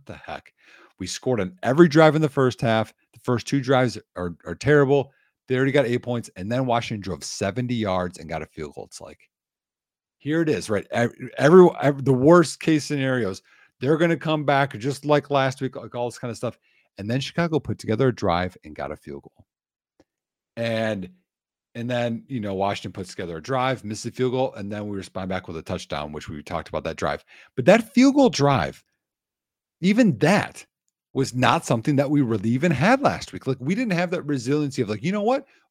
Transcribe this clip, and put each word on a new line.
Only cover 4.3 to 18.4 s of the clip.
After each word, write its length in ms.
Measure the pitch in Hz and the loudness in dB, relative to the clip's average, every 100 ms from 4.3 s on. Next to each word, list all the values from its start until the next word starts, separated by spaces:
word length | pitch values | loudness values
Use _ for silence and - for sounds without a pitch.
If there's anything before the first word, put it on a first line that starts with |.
| 85 | -8
are 100 | - | -12
terrible. 580 | 87 123 147 135 143 135 _ _ _ - | -6 2 4 4 2 0 _ _ _ -4
They 80 | 127 | 0
already 160 | 135 | 2
got 140 | 143 120 | 2 2
eight 160 | 120 | -2
points. 280 | 120 120 110 - | -2 -6 -6 -10
And 160 | 95 | -6
then 140 | 120 131 | -4 0
Washington 340 | 117 - 110 | -2 -2 -8
drove 240 | 95 80 | -8 -10
seventy 500 | - - 98 104 123 | -10 -6 -4 -4 -4
yards 440 | 120 104 92 90 - | -4 -2 -2 -4 -8
and 100 | 80 | -10
got 140 | 80 | -10
a 40 | 78 | -10
field 280 | - 76 | -12 -14
goal. 100 | - | -14
It's 160 | 50 - | -18 -18
like, 280 | - 76 _ _ _ _ _ _ _ _ _ _ | -20 -20 _ _ _ _ _ _ _ _ _ _
here 240 | 139 160 | -4 0
it 60 | 160 | 0
is, 220 | 107 87 | 0 -2
right? 160 | 101 - | -4 -2
Ev-, 220 | 104 120 - 127 - | -2 -2 -4 -12 0
every, 300 | 135 185 175 - | 8 10 10 6
ev-, 240 | 139 139 | 0 0
the 80 | 135 | 0
worst 480 | 131 139 175 151 - | 4 6 6 6 0
case 240 | - 156 | 0 0
scenarios, 580 | 139 147 135 127 101 95 - _ _ _ | 0 -4 -2 -2 -2 -6 -14 _ _ _
they're 160 | 127 156 | 0 2
gonna 200 | 170 160 | 2 0
come 280 | 160 156 | -2 -2
back 320 | 143 139 139 107 | 2 2 0 -2
just 260 | 127 135 | -8 -6
like 260 | 143 147 143 | 0 0 2
last 300 | 139 135 123 | 0 0 -2
week, 140 | 131 - | -8 -8
like, 180 | 110 | -12
all 140 | 123 120 | -8 -8
this 100 | - | -8
kind 120 | 127 | -10
of 60 | 110 | -8
stuff. 220 | 120 - _ _ _ - | -8 -8 _ _ _ -12
And 120 | 104 | -4
then 100 | 127 | -2
Chicago 380 | 131 - 170 160 | -2 -4 -2 -2
put 200 | - 101 | -2 -6
together 300 | 110 110 135 | -4 0 0
a 60 | |
drive 420 | 107 101 85 | 0 0 0